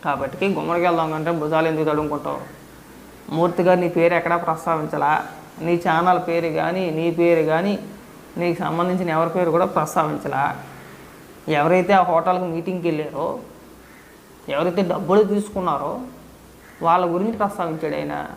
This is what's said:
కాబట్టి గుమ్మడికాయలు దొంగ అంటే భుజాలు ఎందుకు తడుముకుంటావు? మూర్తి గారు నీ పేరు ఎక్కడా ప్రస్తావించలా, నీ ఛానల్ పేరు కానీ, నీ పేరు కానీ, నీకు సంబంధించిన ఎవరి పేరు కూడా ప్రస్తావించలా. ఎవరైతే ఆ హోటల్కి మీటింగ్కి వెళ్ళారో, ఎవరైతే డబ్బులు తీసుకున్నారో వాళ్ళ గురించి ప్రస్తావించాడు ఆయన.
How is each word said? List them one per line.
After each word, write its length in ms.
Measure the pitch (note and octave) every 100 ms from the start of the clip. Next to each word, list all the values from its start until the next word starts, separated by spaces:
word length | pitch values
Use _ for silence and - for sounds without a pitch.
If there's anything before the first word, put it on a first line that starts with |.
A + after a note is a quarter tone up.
కాబట్టి 400 | D#3+ C#3 C3+ C3+ G3 E3+
గుమ్మడికాయలు 420 | D#3 E3+ F3 E3+
దొంగ 140 | D#3+ D#3
అంటే 120 | D#3 E3+
భుజాలు 240 | D3+ D#3+ D#3+
ఎందుకు 160 | D#3 D#3
తడుముకుంటావు? 500 | D3+ D3+ D3 C#3+ C#3+ C#3+ - - - - - - - - D#3
మూర్తి 260 | F3 E3+ F3
గారు 140 | F3+
నీ 40 | F3+ F3
పేరు 180 | E3+ F3
ఎక్కడా 180 | E3+ E3+ E3+
ప్రస్తావించలా, 640 | D#3+ - D#3+ D3+ D3+ C#3+ D#3 - - - - D#3+
నీ 80 | E3+
ఛానల్ 360 | F3+ D#3+ F3+ F3+ -
పేరు 220 | E3+ E3 D#3+
కానీ, 240 | D#3+ F3+ F#3 D#3
నీ 80 | E3 E3
పేరు 240 | E3+ E3+ D#3
కానీ, 220 | D#3+ F#3+ G3+ - - - - - -
నీకు 180 | E3+ E3+
సంబంధించిన 440 | D#3 E3 F3+ F3+ F3+ D#3+
ఎవరి 140 | E3 E3
పేరు 140 | F3 E3
కూడా 100 | E3+ -
ప్రస్తావించలా. 680 | D#3 - D#3 D3 D3 C3+ C#3+ - - - - - - - - - - D3+
ఎవరైతే 320 | D3+ F3+ F3+ G3
ఆ 20 | F3+
హోటల్కి 360 | E3 E3 F3+ F3+
మీటింగ్కి 320 | E3 E3 F3+ E3+
వెళ్ళారో, 400 | D3+ D3+ C3+ D#3+ B3 - - - - - - - - - - -
ఎవరైతే 340 | C#3 E3+ F3+ F3+
డబ్బులు 300 | F3 E3+ G3 G#3
తీసుకున్నారో 600 | G#3 G#3 - F3+ C#3+ D3 G3 B3+ - - - - - - - E3
వాళ్ళ 180 | F3 F3+
గురించి 220 | E3+ G#3 A3
ప్రస్తావించాడు 540 | G3+ - E3+ D#3+ D#3+ D3+
ఆయన. 140 | D3 D3 D3+